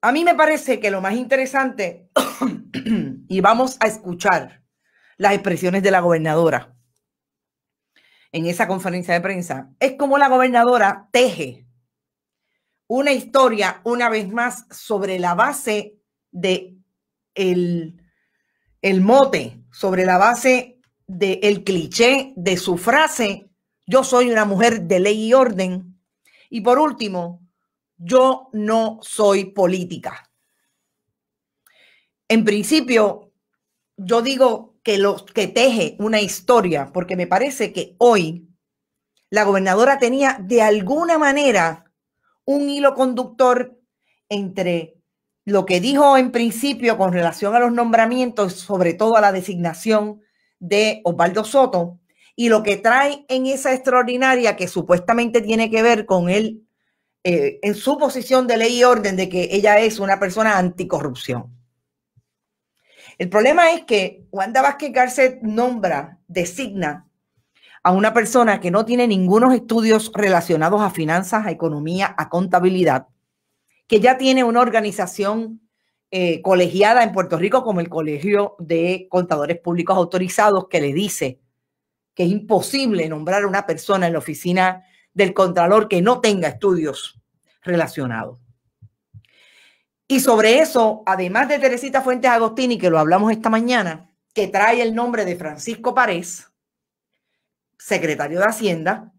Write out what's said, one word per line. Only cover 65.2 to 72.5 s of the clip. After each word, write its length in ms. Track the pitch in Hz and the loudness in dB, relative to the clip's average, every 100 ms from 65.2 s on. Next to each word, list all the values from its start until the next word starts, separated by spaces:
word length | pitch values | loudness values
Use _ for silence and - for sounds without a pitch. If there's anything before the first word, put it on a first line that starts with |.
| 262 254 | 0 0
nombra, 760 | 220 214 247 240 190 147 135 - _ | -6 -2 -2 -2 -4 -4 -8 -18 _
designa 800 | 180 170 - 247 196 160 143 _ _ _ _ _ _ _ - | -6 -6 -6 -10 -6 -6 -6 _ _ _ _ _ _ _ -4
a 80 | 180 | 0
una 220 | 190 214 | 2 2
persona 460 | 226 220 254 233 190 | 2 2 2 2 2
que 120 | 180 | 0
no 140 | 190 220 | -2 0
tiene 220 | 247 240 | 0 2
ningunos 460 | 196 185 208 247 | 2 4 4 4
estudios 580 | 254 - 226 220 220 220 | 2 0 -2 2 2 0
relacionados 680 | 208 202 175 165 156 160 208 | -2 2 0 2 0 2 0
a 80 | 202 | -2
finanzas, 560 | 175 156 170 185 214 208 | -2 -2 -2 -2 -4 -4
a 60 | |
economía, 640 | - 165 147 156 180 196 - | -6 -6 -6 -6 -4 -4 -4
a 120 | 156 | -4
contabilidad, 760 | 170 185 | -4 0